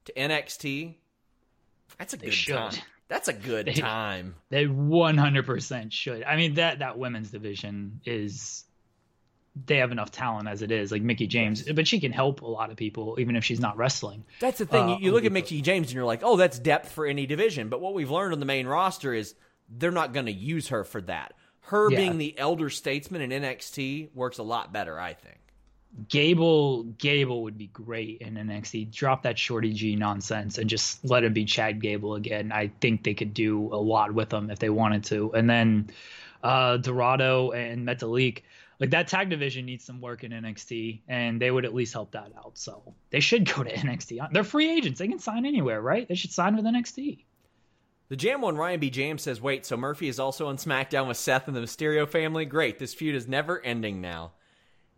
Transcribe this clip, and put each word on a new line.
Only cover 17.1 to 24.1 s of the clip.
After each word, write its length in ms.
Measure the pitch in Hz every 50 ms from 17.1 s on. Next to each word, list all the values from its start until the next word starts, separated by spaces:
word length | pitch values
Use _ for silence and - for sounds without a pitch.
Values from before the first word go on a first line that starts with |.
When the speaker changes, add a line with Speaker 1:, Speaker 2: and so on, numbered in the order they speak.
| 139 143 139 131
Speaker 1:
division." 420 | 147 151 214 226 180 143 113 107
But 100 | 127 127
what 140 | 175 190 196
we've 160 | 190 151 127
learned 220 | 143 175 196 196 165
on 60 | 147
the 60 | 143 135
main 180 | 139 135 127 127
roster 460 | 139 165 185 190 180 - - 139 120
is 220 | 113 107 95 - _ _ _ _ _ _ -
they're 220 | 110 120 147 175
not 220 | 180 175 160 135 120
gonna 180 | 143 127 113
use 380 | 104 92 98 139 165 160 143 -
her 140 | 135 110 95
for 160 | - - 113
that. 320 | 90 85 87 80 65 - - _ _ _ _ _
Her 280 | _ - 196 208 214 214
Speaker 2:
Yeah. 60 | 202 196
Speaker 1:
being 200 | 196 185 170 160
the 200 | 151 151 156 -
elder 320 | 135 151 175 160 160 143
statesman 520 | - - - 156 139 143 143 - 185 175
in 100 | 143 123
N 120 | 131 139 139
X 260 | 131 127 127 - -
T 380 | - - 135 131 139 151 156 151